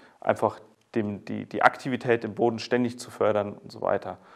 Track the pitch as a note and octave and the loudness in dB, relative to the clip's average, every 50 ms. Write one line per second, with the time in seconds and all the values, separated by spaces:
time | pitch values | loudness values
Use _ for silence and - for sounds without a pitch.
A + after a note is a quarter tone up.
0 | - - _ - - - A2 - A#2 G2+ - - - - _ _ _ _ - A#2 | -20 -20 _ -4 0 0 2 2 2 0 0 -2 -14 -20 _ _ _ _ -4 -2
1 | G#2 G#2 G2+ F#2+ - - G#2+ G#2 G#2 - - - - - - - - C#3 B2 A#2 | -2 -2 -4 -8 -8 -8 -8 -8 -8 -6 2 4 4 4 4 2 -6 -4 -4 0
2 | - B2+ A#2 A#2 - A2 F#2+ G2 A#2 A#2 A2+ G#2+ - - B2 B2 B2 A#2 B2 - | 2 2 2 2 2 -2 -2 2 2 2 2 0 -2 0 2 2 2 0 -2 -6
3 | - - - - G#2 G#2+ G#2 G#2 G2+ G#2 - - - A2 A2 A2 F2+ F#2 G2+ G2 | -14 -8 -2 0 2 2 2 2 0 -4 -6 -12 -16 -16 -10 -4 0 0 0 0
4 | - F#2 F#2 - - - - | -2 -6 -12 -12 -14 -20 -20